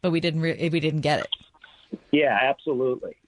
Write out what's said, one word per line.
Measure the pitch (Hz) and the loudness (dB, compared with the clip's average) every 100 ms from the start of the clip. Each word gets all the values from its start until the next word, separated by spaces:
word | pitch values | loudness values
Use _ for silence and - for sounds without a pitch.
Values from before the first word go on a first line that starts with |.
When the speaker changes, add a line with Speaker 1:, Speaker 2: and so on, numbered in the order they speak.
Speaker 1:
but | 185 | -2
we | 165 | 0
didn't | 165 160 | 0 0
re-, | 165 - 170 | -2 0 0
we | 165 | 0
didn't | 156 156 | 0 0
get | 143 147 | 0 0
it. | - - - _ - - _ - - | -2 -8 -12 _ -20 -20 _ -16 -2
Speaker 2:
Yeah, | 147 139 104 | 2 4 4
absolutely. | 131 139 - 127 131 127 87 - | 2 0 -2 -2 0 -2 -8 -14